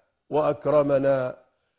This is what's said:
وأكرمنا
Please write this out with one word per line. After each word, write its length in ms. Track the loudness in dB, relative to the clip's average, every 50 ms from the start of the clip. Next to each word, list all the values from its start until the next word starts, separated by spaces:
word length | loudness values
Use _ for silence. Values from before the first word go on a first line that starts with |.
| _ _ _ _ _ -4
وأكرمنا 1080 | -2 -2 0 -2 -2 -4 -2 0 2 2 2 2 0 0 2 0 0 0 -2 -6 -10 -14 _ _ _ _ _ _ _